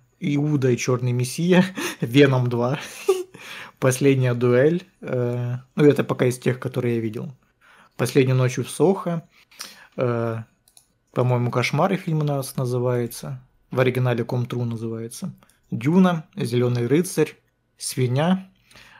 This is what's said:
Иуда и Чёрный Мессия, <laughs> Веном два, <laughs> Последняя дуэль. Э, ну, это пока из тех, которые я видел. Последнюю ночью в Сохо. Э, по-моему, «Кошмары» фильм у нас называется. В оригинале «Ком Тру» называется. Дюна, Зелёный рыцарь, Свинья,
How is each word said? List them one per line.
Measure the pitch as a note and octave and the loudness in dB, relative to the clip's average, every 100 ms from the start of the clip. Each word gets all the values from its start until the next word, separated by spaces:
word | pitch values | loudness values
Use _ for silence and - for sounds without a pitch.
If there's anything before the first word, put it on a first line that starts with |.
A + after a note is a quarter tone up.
| _ - | _ -8
Иуда | D3+ C#3+ D3+ D3 C3 | -4 -2 0 2 2
и | A#2+ | 0
Чёрный | - B2 B2 | 0 -2 0
Мессия, | B2 B2 - F3 F3+ F#3+ - | -2 -2 -2 4 4 4 -2
<laughs> | - - | -8 -6
Веном | B2+ C3+ C#3 B2+ B2 | 2 6 6 6 2
два, | A#2+ A#2+ C#3 | 0 -2 -2
<laughs> | - - - F#4 F4+ - - - - - | -8 -8 -2 -2 -4 -14 -18 -18 -16 -2
Последняя | C3+ B2+ C#3 C3 B2+ | 0 4 4 4 2
дуэль. | A#2 B2 B2 D3 F3 - _ | 2 4 6 4 2 -6 _
Э, | - B2+ A#2+ A#2+ B2 B2 - | -6 -2 -2 -2 -4 -8 -6
ну, | - D3 | 4 4
это | C3+ | 4
пока | C3 B2 B2+ | 0 0 0
из | B2 | 0
тех, | C3+ B2+ | -2 -2
которые | - B2+ A#2+ A#2 | -4 -4 -2 -2
я | |
видел. | A2 A2 - - _ _ _ _ _ - | -4 -8 -12 -14 _ _ _ _ _ -6
Последнюю | B2+ D3 B2+ B2+ | 0 2 4 4
ночью | B2+ B2+ | 2 -2
в | A#2+ | -6
Сохо. | - D#3+ G3 F3 E3+ - _ _ - - - - - | 0 2 2 -2 -6 -8 _ _ -20 -20 -20 -12 -4
Э, | B2 A#2 A#2 A2+ A2 _ _ _ _ _ _ | -2 -2 -4 -6 -10 _ _ _ _ _ _
по-моему, | - B2 B2 A#2+ | -2 0 2 0
«Кошмары» | B2 A#2 C#3+ F#3+ F#3 | -2 0 0 0 0
фильм | - D#3 | -2 -2
у | |
нас | D3 C#3 C3 - | -2 -4 -6 -6
называется. | B2+ B2 B2 B2 A#2+ - D3+ C3 _ _ - | -4 -2 -2 -2 -4 -8 -12 -14 _ _ -6
В | B2+ | 0
оригинале | B2+ B2+ B2+ A#2 | 0 0 0 -2
«Ком | A#2 B2 | -2 -4
Тру» | B2 B2 A#2+ | -4 -4 -6
называется. | A2+ A2+ A2+ A2+ - F3+ - _ _ - | -6 -8 -10 -12 -12 -12 -14 _ _ -10
Дюна, | A#2+ B2+ F#3 F#3 E3+ - - | -4 2 4 4 2 -6 -8
Зелёный | B2 B2 B2 A#2+ A#2+ | -2 0 2 0 2
рыцарь, | D3+ F3 - D3+ - _ _ _ - | 2 2 0 -2 -4 _ _ _ -12
Свинья, | - - B2 B2+ E3+ F#3+ - _ _ - - | -8 -2 0 0 0 0 -4 _ _ -20 -20